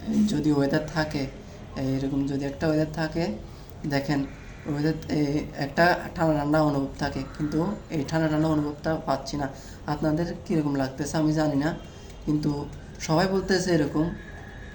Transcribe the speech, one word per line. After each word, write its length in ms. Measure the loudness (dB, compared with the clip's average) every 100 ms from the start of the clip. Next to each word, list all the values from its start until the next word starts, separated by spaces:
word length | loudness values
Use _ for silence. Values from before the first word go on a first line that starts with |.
| -2 2 4
যদি 240 | 4 4
ওয়েদার 360 | 4 4 2 0
থাকে, 340 | -2 0 -2 -4 -6 -14 -14 -10 -4
এইরকম 520 | 0 0 0 0 0
যদি 180 | 0 -2
একটা 220 | 0 2
ওয়েদার 180 | 4 2
থাকে, 340 | 0 -2 0 -2 -4 -10 -14 -16 -8 0
দেখেন 360 | 0 2 0 0 -6 -14 -12 -6
ওয়েদার, 260 | 0 2 0 0
এ, 360 | 0 2 0 -2 -4
একটা 420 | -2 4 6 6 0 0
ঠান্ডা 240 | 2 2
ঠান্ডা 220 | 4 4
অনুভব 260 | 4 2 -2 -2
থাকে, 240 | -4 -4 -8 -4
কিন্তু 380 | -2 0 0 -2 -6
এই 140 | -6 -2
ঠান্ডা 200 | 0 2
ঠান্ডা 200 | 2 2
অনুভবটা 480 | 2 0 -4 -2 -2 0
পাচ্ছি 320 | -2 -2 -4
না। 100 | -4 -6 -14 -12 -4
আপনাদের 480 | 0 2 2 0 -4 0
কীরকম 300 | 2 2 0
লাগতেছে 420 | -2 -2 -2 2
আমি 160 | 2
জানি 220 | 4 2 2
না, 220 | 0 -2 -8 -16 -16 -10 -2
কিন্তু 420 | 0 0 -2 -6 -10 -14 -10
সবাই 280 | 0 4 4
বলতেছে 440 | 2 2 2 4
এরকম। 380 | 4 4 2 0 -2 -12 -14 -14 -14 -14